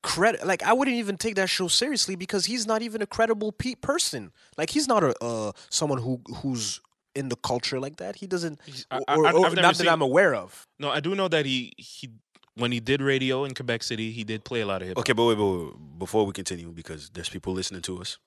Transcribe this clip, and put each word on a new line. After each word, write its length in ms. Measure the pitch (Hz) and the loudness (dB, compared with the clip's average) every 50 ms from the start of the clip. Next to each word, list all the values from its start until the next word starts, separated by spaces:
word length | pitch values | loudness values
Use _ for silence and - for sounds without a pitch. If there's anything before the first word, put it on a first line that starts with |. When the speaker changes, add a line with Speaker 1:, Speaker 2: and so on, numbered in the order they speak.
Speaker 1:
cred-, 400 | - - - 160 185 226 226 - - | -4 -4 0 2 2 2 2 2 0
like, 180 | 180 190 165 | -2 -2 0
I 100 | - - | 4 4
wouldn't 240 | 226 254 277 262 247 | 4 4 4 2 2
even 220 | 240 220 202 202 - | 0 -2 -4 -4 -2
take 160 | - 226 208 | -4 -2 0
that 160 | 190 190 180 | 0 0 0
show 180 | - - 185 170 | 0 0 0 2
seriously 480 | - - 240 302 285 220 - - 190 | 2 2 2 2 0 0 0 -2 -2
because 300 | 175 185 - - 196 - | -8 -6 -2 -2 -2 0
he's 200 | - 233 247 220 | 0 -2 -4 -2
not 140 | 214 220 220 | 0 -2 -2
even 200 | 233 233 214 220 | -2 -4 -6 -6
a 40 | 208 | -6
credible 460 | - - - 226 226 226 208 214 214 | -4 0 0 2 2 2 0 -2 -4
pe-, 220 | 208 - - 254 247 | -4 -4 -8 -8 -6
person. 580 | _ - - 285 349 - - - 123 101 90 _ _ _ _ _ | _ -2 0 0 2 0 -2 -2 -6 -8 -10 _ _ _ _ _
Like, 140 | - 156 165 | -6 -4 0
he's 180 | - 294 294 262 | 0 -2 2 4
not 160 | 240 214 170 | 4 4 4
a, 100 | 135 117 - | 4 2 0
uh, 300 | - 120 117 110 107 104 - - - _ | -4 -4 -2 -2 -4 -4 -6 -8 -14 _
someone 300 | - - 160 147 139 127 | -4 -2 0 0 -2 -2
who, 200 | 117 123 131 123 - - 120 | -2 -4 -4 -6 -6 -14 -12
who's 440 | - - 139 127 120 107 104 - - _ _ _ _ _ _ _ | -6 -4 -4 -4 -2 -4 -6 -8 -10 _ _ _ _ _ _ _
in 140 | 139 135 131 | -6 -4 -4
the 80 | 120 | -6
culture 420 | _ - - 123 123 - - 139 131 | _ -2 -2 -2 -2 0 -2 -4 -4
like 180 | 135 143 151 - | -6 -8 -10 -10
that. 180 | 170 190 202 | -10 -10 -10
He 100 | - 196 | -10 -6
doesn't, 320 | 185 185 175 170 165 151 - - | -4 -4 -2 -2 -4 -6 -8 -16
Speaker 2:
He's, 220 | - 135 127 - _ | -16 -16 -16 -10 _
I, 60 | 131 | -6
Speaker 1:
or, 60 | 127 - | -4 0
Speaker 2:
I, 80 | - 143 | 2 4
Speaker 1:
or, 100 | 156 156 | 6 6
Speaker 2:
I've, 80 | 165 165 | 8 8
Speaker 1:
or 120 | 165 185 | 8 6
Speaker 2:
I've 80 | - 170 | 6 6
never 0 | 185 | 6
Speaker 1:
not 120 | 170 175 185 | 6 6 6
that 60 | 170 | 6
Speaker 2:
seen 60 | 180 170 | 4 4
Speaker 1:
I'm 140 | 165 160 | 4 4
aware 320 | 147 131 131 175 202 170 131 | 4 4 6 6 6 6 4
of. 320 | 104 90 95 - - - _ _ - | 0 -4 -8 -16 -20 -20 _ _ -8
Speaker 2:
No, 100 | 143 143 | -4 -2
I 80 | 131 151 | -2 -2
do 140 | 143 170 196 | -2 -2 -2
know 140 | 196 190 185 | 0 0 2
that 160 | 165 156 143 | 2 2 2
he, 260 | 135 131 127 123 - - | 2 -2 -2 -4 -6 -14
he, 320 | - - - - - - 127 113 113 _ _ _ _ _ _ _ | -20 -20 -20 -16 -16 -16 -18 -18 -20 _ _ _ _ _ _ _
when 180 | 113 120 120 | -4 -2 -2
he 80 | 123 117 | -2 -2
did 200 | 113 123 139 139 | 0 0 0 2
radio 420 | 135 139 135 135 131 131 131 131 139 | 2 2 2 2 2 0 0 -2 -2
in 100 | 135 127 | -6 -8
Quebec 280 | - 135 120 117 113 | -8 -4 -4 -4 -4
City, 280 | - - 117 107 110 110 | -4 -6 -6 -4 -6 -6
he 140 | 113 117 107 | -6 -8 -6
did 200 | 104 110 107 _ | -6 -6 -8 _
play 180 | - 127 117 | -6 -4 -4
a 40 | 107 | -2
lot 140 | 101 98 92 | -2 -4 -4
of 60 | 90 92 | -4 -4
hip 80 | 90 | -4
hop. 60 | 123 - | -4 0
Speaker 3:
Okay, 80 | - | 0
but 140 | 120 107 117 | 2 4 4
wait, 100 | 120 110 104 | 4 4 4
but 80 | 104 | 2
wait, 520 | 98 92 87 82 69 - - 78 71 71 85 | 2 2 0 -4 -8 -12 -16 -20 -20 -12 -10
before 260 | 95 - - 110 107 | -10 -2 2 2 2
we 60 | 98 | 2
continue, 380 | 95 - 90 - 92 85 85 85 | -2 -8 -8 -8 -10 -10 -12 -14
because 380 | 82 82 - - 82 78 73 - | -16 -16 -14 -14 -14 -14 -14 -16
there's 180 | _ 87 82 - | _ -12 -10 -10
people 240 | - - - 95 | -10 -8 -6 -4
listening 300 | 92 92 92 - 98 90 | -4 -4 -4 -6 -8 -8
to 180 | 85 - 92 87 | -10 -10 -10 -10
us 180 | 87 - - _ _ | -10 -12 -12 _ _